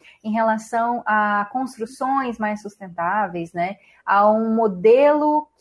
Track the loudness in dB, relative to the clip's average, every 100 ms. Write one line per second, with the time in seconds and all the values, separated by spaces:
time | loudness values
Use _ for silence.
0 | -20 _ -6 0 0 0 -4 -4 -2 -4
1 | -2 0 2 0 -2 -6 -8 -8 -12 -8
2 | -4 -2 -4 -6 -6 -6 -10 -16 -14 -6
3 | -4 -2 -4 -6 -8 -6 -6 -8 _ _
4 | -2 2 4 2 0 0 0 2 4 6
5 | 6 4 2 0 -4 _